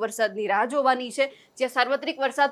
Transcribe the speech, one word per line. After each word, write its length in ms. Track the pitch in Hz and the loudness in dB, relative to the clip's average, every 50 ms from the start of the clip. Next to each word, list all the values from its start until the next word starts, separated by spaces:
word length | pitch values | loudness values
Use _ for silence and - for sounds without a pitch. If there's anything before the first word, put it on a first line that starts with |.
વરસાદની 460 | 220 220 220 - 226 208 190 214 208 190 | -4 -4 -2 -2 -2 -2 -2 -2 -2 0
રાહ 140 | 196 202 226 240 | 2 2 2 0
જોવાની 400 | 269 294 269 262 254 254 254 240 - | 0 2 2 2 2 2 -2 -4 -2
છે. 80 | 277 269 277 - - _ _ _ | -2 -2 -2 -4 -10 _ _ _
જે 120 | - 262 247 - | -4 -4 0 2
સાર્વત્રિક 420 | 262 247 240 277 269 294 294 311 269 269 | 2 2 2 0 -2 -2 -4 -4 -2 -2
વરસાદ 280 | 262 269 285 285 277 | -2 2 2 2 2